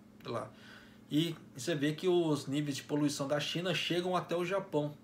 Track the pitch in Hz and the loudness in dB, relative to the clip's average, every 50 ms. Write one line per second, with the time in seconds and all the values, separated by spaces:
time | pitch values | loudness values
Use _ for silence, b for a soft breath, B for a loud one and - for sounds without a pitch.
0 | - - - - - 135 120 113 107 110 B B B B B B B B B B | -20 -20 -20 -12 -8 -6 -4 -4 -6 -8 B B B B B B B B B B
1 | B - 143 151 170 170 160 - - - - 131 120 175 170 143 139 151 151 151 | B -2 0 2 2 0 -2 -6 -12 -16 -14 -6 -2 -2 0 0 0 0 0 0
2 | 185 185 175 175 170 156 147 123 - 135 135 151 147 143 135 - - - 147 147 | 2 4 4 4 4 4 2 0 0 -2 -2 -2 0 -2 -2 -4 -4 -2 2 2
3 | 151 139 139 - 139 135 147 147 147 - - 165 175 190 170 - - - 165 180 | 2 2 2 0 0 0 0 0 0 0 -2 -2 0 0 0 0 0 0 0 0
4 | 180 185 180 175 170 - 170 170 175 170 196 196 190 - - 147 147 147 147 - | 2 2 0 0 0 0 0 0 0 0 0 -2 0 0 0 0 0 0 -4 -10